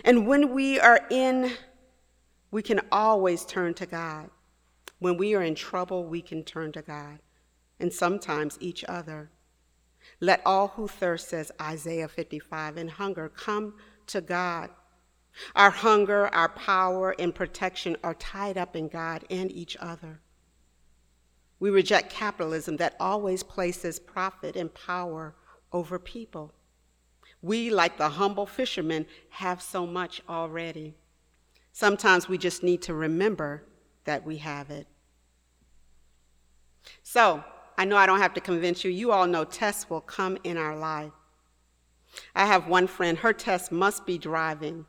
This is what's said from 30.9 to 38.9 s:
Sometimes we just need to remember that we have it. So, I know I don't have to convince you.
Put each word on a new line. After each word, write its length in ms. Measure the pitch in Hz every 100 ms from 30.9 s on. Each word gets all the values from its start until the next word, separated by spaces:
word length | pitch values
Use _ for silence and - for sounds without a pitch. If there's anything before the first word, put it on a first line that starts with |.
| 156 _ _ _ _ _ _ _
Sometimes 580 | - 208 202 214 180 175
we 80 | 185
just 280 | 180 175
need 180 | 180 175
to 120 | -
remember 680 | 156 156 160 202 196 147 147 - _ _ _ -
that 200 | 147 151
we 120 | 156
have 320 | 151 143 143
it. 180 | 147 139 _ _ _ _ _ _ _ _ _ _ _ _ _ _ _ _ _ _ _ - -
So, 400 | - 240 220 151 - - - -
I 60 |
know 120 | 190 208
I 100 | 190
don't 140 | 190
have 140 | 185
to 60 | 180
convince 420 | - 170 175 175
you. 80 | 190